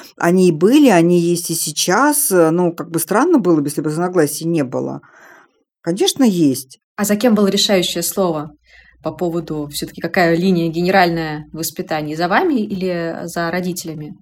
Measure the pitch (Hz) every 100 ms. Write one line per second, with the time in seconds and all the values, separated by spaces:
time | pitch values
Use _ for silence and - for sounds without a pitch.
0 | - - 165 185 180 151 185 220 277 180
1 | 170 175 170 175 175 160 - 151 - 190
2 | 285 294 - 190 160 170 175 170 165 165
3 | - 196 330 320 180 160 143 139 151 156
4 | 180 180 147 - 165 170 127 131 135 139
5 | - - - - _ _ _ _ - 185
6 | 381 - 254 180 151 127 - - _ -
7 | 202 208 247 214 202 196 - 196 175 175
8 | 170 - 185 156 151 - _ - _ _
9 | 156 156 175 170 165 156 147 - 160 -
10 | 170 190 170 165 190 175 165 160 175 196
11 | 175 165 160 151 151 156 160 - - 156
12 | 151 156 175 214 370 262 208 196 185 175
13 | 170 - 170 175 170 180 180 175 165 156
14 | 151 -